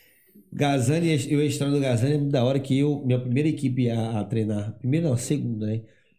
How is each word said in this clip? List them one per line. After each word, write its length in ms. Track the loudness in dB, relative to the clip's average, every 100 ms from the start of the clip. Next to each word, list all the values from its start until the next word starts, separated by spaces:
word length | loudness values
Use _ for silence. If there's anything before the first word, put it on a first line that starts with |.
| _ _ _ -20 -16
Gazani, 560 | -2 0 2 2 2 2 0 0
eu, 120 | 0
a 40 | 0
história 260 | 0 0
do 80 | 0
Gazani 340 | 2 2 2
é 140 | 2 2
da 160 | 2
hora 160 | 2 0
que 180 | 0 2
eu, 240 | 2 0 0
minha 120 | 0
primeira 300 | 0 0 0
equipe 400 | 0 -2 0 0
a, 320 | 0 -2 -2
a 40 |
treinar, 540 | -2 -2 -2 -2 -6 -6
primeira 280 | -2 0 0
não, 80 |
a 20 | -2
segunda, 500 | -2 -2 -2 -4 -4
né? 140 | -4 -6 _ _